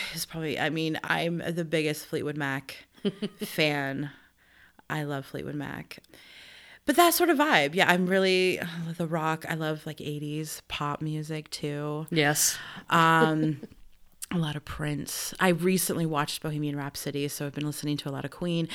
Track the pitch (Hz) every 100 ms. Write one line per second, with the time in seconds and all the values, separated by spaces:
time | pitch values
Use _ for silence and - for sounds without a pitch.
0 | - 165 - 165 160 - 151 160 160 156
1 | - 165 165 170 - 170 160 160 151 151
2 | - 156 123 151 139 135 - - - _
3 | 202 196 202 - 214 - 151 147 139 135
4 | 143 135 _ _ _ _ - _ - 151
5 | 147 139 135 139 143 147 139 - 151 -
6 | - - - - - - - - - 294
7 | 349 320 349 285 294 208 143 170 170 180
8 | 180 190 190 185 185 117 170 170 165 165
9 | 165 160 156 160 160 160 156 156 156 147
10 | - 147 147 151 156 - - - 147 143
11 | 156 156 156 156 151 - 151 147 147 151
12 | 156 165 147 151 - - - - - 170
13 | 165 165 160 156 156 143 - - - -
14 | - - - 180 156 147 - - 151 147
15 | 147 - - - 185 170 175 185 - 180
16 | 165 151 147 - - 151 147 143 143 -
17 | - 143 143 - 143 143 151 143 151 147
18 | - 139 139 - 175 170 165